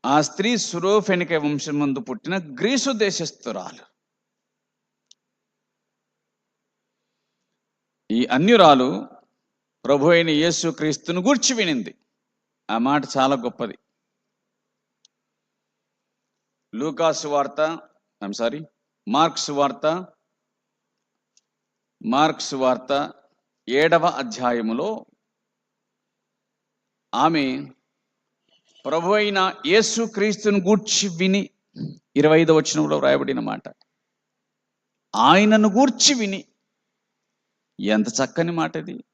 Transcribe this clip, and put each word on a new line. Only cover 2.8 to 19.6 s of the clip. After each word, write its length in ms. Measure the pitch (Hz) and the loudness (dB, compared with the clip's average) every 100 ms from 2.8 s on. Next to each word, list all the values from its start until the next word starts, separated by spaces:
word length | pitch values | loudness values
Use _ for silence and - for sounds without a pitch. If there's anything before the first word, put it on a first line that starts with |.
| 269 | -2
దేశస్థురాలు. 920 | 233 208 - 165 - 117 98 90 - - _ _ _ _ _ _ _ _ _ _ _ _ _ _ _ _ _ _ _ _ _ _ _ _ _ _ _ _ _ _ _ _ _ _ _ _ _ _ _ _ _ _ | -2 -2 -4 -10 -10 -12 -10 -12 -18 -20 _ _ _ _ _ _ _ _ _ _ _ _ _ _ _ _ _ _ _ _ _ _ _ _ _ _ _ _ _ _ _ _ _ _ _ _ _ _ _ _ _ _
ఈ 160 | 113 123 | -2 0
అన్యురాలు 840 | 131 180 233 170 139 127 185 - - _ _ _ _ _ _ | 0 4 6 8 6 4 -2 -10 -20 _ _ _ _ _ _
ప్రభు 260 | - 139 147 | -2 2 4
అయిన 200 | 170 165 | 4 2
యేసుక్రీస్తును 920 | 151 165 165 165 135 156 139 - 175 | 0 0 0 -4 -4 -4 -4 -6 -4
గూర్చి 340 | 185 277 - | 0 2 0
వినింది. 400 | 247 190 135 92 - _ _ _ _ _ _ - | -2 -2 -2 -6 -14 _ _ _ _ _ _ -6
ఆ 80 | 113 | -2
మాట 240 | 123 147 135 139 | 0 0 -2 0
చాలా 160 | 131 | 0
గొప్పది. 440 | 139 120 - 117 - _ _ _ _ _ _ _ _ _ _ _ _ _ _ _ _ _ _ _ _ _ _ _ _ _ _ _ _ _ | 0 -4 -8 -10 -10 _ _ _ _ _ _ _ _ _ _ _ _ _ _ _ _ _ _ _ _ _ _ _ _ _ _ _ _ _
లూకాసు 540 | 107 151 147 165 151 156 | -8 -8 -2 -2 -2 -2
వార్త, 600 | 143 139 - 156 160 - _ _ _ | -2 -2 -2 -4 -4 -14 _ _ _
I'm 100 | 101 101 | -12 -4
sorry, 220 | 117 147 160 _ _ _ - | -4 -4 -14 _ _ _ -4
మార్క్స్ 420 | 127 165 160 - | 0 0 -2 -6
వార్త, 560 | 143 | -2